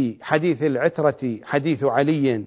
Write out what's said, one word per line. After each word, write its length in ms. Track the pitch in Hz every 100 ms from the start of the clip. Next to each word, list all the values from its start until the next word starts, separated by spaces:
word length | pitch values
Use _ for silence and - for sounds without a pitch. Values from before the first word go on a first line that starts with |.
| 127 110
حديث 420 | - 156 175 135
العترة 760 | 151 127 160 165 151 - 127 110
حديث 400 | - 143 151 135
علي 600 | 139 120 143 156 135 113